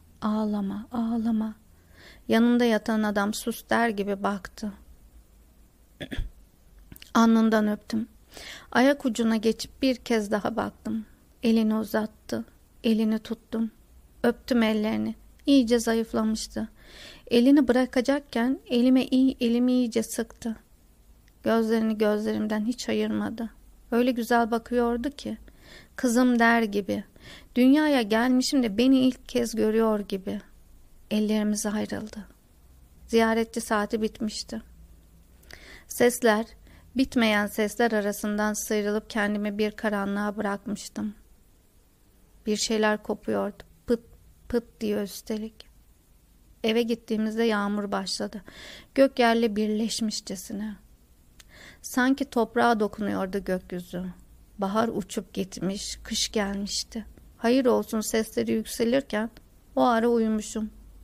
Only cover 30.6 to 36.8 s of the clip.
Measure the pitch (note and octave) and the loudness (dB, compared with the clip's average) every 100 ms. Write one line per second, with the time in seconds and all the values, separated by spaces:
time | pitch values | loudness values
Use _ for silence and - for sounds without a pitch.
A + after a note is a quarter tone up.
30.6 | - - - - - G#3+ G#3+ G#3+ G#3+ G#3 | -20 -20 -20 -20 -4 -2 0 0 0 -2
31.6 | G#3+ G#3 G#3 G#3+ A3 G#3+ F#3 - _ _ | -2 -4 -4 -6 -10 -14 -18 -20 _ _
32.6 | - - - - - A3+ A3+ A3+ A3+ A#3 | -20 -20 -20 -20 -2 2 2 2 -2 -6
33.6 | - G#3+ G#3 A3+ G#3+ - G#3+ - - A3+ | -4 -2 -2 -2 -4 -4 -8 -8 -10 -12
34.6 | - - - - - - - - - - | -14 -20 -20 -20 -20 -20 -20 -20 -20 -20
35.6 | - - - - B3 A#3+ A#3 G#3+ A3+ - | -20 -20 -14 2 2 4 2 2 -2 -12
36.6 | - - | -20 -20